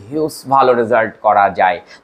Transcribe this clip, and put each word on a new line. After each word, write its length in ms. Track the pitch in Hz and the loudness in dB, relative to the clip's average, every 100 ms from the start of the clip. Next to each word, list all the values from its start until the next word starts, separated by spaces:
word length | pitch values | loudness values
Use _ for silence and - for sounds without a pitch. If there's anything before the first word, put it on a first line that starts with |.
হিউজ 340 | 101 147 151 - 131 | -8 -6 -6 -8 -2
ভালো 200 | 135 127 | 0 2
রেজাল্ট 380 | 120 113 117 110 - | 2 0 0 -2 -2
করা 260 | 107 101 98 | 0 2 0
যায়। 280 | 92 92 87 - - | 2 0 0 -10 -4